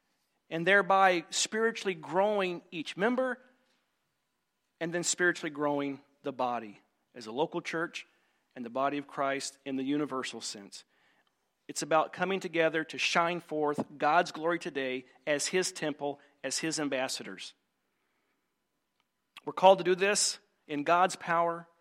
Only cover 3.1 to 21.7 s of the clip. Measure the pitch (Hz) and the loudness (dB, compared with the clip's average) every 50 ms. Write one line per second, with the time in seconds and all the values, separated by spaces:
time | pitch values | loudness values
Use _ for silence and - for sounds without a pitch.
3.1 | 247 262 262 254 247 247 _ _ _ _ _ _ _ _ _ _ _ _ _ _ | 2 0 0 -2 -4 -6 _ _ _ _ _ _ _ _ _ _ _ _ _ _
4.1 | _ _ _ _ _ _ _ _ _ _ _ _ _ - 165 170 165 175 165 - | _ _ _ _ _ _ _ _ _ _ _ _ _ -8 -6 -4 -2 -2 -2 -2
5.1 | - - 180 175 170 - 175 160 143 143 147 147 147 143 139 139 139 127 - _ | 0 2 2 2 2 0 -4 -8 -4 -2 -2 0 0 0 -2 -4 -6 -10 -14 _
6.1 | _ _ - 143 131 123 127 123 120 117 113 104 98 - _ _ _ _ _ _ | _ _ -10 -8 -4 -2 -2 -2 -2 -4 -8 -10 -16 -20 _ _ _ _ _ _
7.1 | - 123 110 110 113 135 165 165 - 175 170 - 170 160 170 156 - - - _ | -18 -16 -12 -8 -2 -2 -2 -2 -2 -6 -6 -4 -4 -4 -4 -4 -6 -12 -14 _
8.1 | _ _ _ _ _ _ _ _ - 131 117 113 117 131 139 139 143 143 143 - | _ _ _ _ _ _ _ _ -14 -12 -10 -6 -2 0 0 0 -2 -4 -8 -8
9.1 | - 147 139 139 139 139 - - - _ - 143 135 131 131 135 147 147 147 131 | -4 -4 -2 -2 -2 -4 -6 -8 -12 _ -8 -6 -4 -2 -2 0 0 0 0 -2
10.1 | 131 131 120 - 120 113 - - - 104 101 - - - - _ _ _ _ _ | -4 -4 -6 -6 -8 -10 -10 -10 -12 -12 -16 -18 -18 -20 -20 _ _ _ _ _
11.1 | _ _ _ _ _ _ _ _ _ _ _ - 147 - 160 147 160 156 - - | _ _ _ _ _ _ _ _ _ _ _ -12 -8 -6 -2 2 2 2 2 2
12.1 | - 175 180 185 196 180 185 175 160 165 160 160 156 160 156 - - 131 - - | -2 -4 -2 -2 -2 -4 -4 -4 0 2 2 2 2 0 -4 -4 -4 -2 -2 2
13.1 | - 175 170 170 175 165 - - 156 151 147 147 147 - - - 151 135 151 147 | 2 2 2 2 -2 -4 -6 -6 -4 -2 -2 -2 -2 -2 -6 -8 -4 0 2 4
14.1 | 160 180 185 - - 156 156 170 175 165 - 170 139 139 135 131 127 131 - - | 6 4 4 2 -2 -4 -2 -2 -2 -2 -4 -6 -6 -4 -4 -4 -4 -6 -8 -12
15.1 | _ _ - 156 147 143 - - 180 185 180 180 - - 165 151 143 - 143 143 | _ _ -4 -2 -2 0 0 0 0 0 0 -2 -4 -4 -4 -4 -4 -4 -6 -8
16.1 | 139 - - _ _ _ - 135 - - 165 160 151 156 147 139 135 127 131 123 | -8 -8 -14 _ _ _ -8 -6 -4 -4 -4 -2 -2 -2 -2 -2 -2 -2 -2 -2
17.1 | - - 117 98 95 87 - - - _ _ _ _ _ _ _ _ _ _ _ | -4 -6 -8 -10 -12 -12 -14 -16 -16 _ _ _ _ _ _ _ _ _ _ _
18.1 | _ _ _ _ _ _ _ _ _ _ _ _ _ _ _ _ _ _ _ _ | _ _ _ _ _ _ _ _ _ _ _ _ _ _ _ _ _ _ _ _
19.1 | _ _ _ _ - - - 143 - - 185 190 196 190 170 180 185 175 196 202 | _ _ _ _ -20 -14 -10 -8 0 6 8 8 8 8 4 0 2 2 2 2
20.1 | 208 - - - - - _ _ _ _ _ - 151 143 143 156 170 175 185 185 | 2 2 0 0 -2 -6 _ _ _ _ _ -8 -6 -2 2 2 4 4 4 2
21.1 | - - - 175 165 170 170 170 170 170 170 _ | 2 -4 -4 -2 0 2 2 0 -2 -6 -10 _